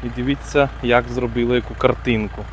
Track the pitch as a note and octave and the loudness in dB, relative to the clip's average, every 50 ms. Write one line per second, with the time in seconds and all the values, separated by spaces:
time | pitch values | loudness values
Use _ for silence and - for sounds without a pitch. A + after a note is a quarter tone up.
0 | - A#2+ A#2 B2 B2 C3+ C#3 - - - - D3 C#3 C#3 - - - A#2+ A#2+ B2 | -8 -8 -6 -4 -2 -2 -2 -2 -4 0 2 2 2 2 0 -4 0 4 4 4
1 | A#2+ A#2+ A#2 B2+ B2 A#2 A2+ A#2+ A#2+ A#2 B2 B2 A2+ - - - - B2+ B2 - | 4 2 -4 -2 -2 -2 0 0 0 2 2 0 0 -2 -6 2 2 2 2 2
2 | - B2+ A#2 A2 G#2+ G2+ - - G#2 - | 0 0 0 0 0 -4 -6 -10 -12 -12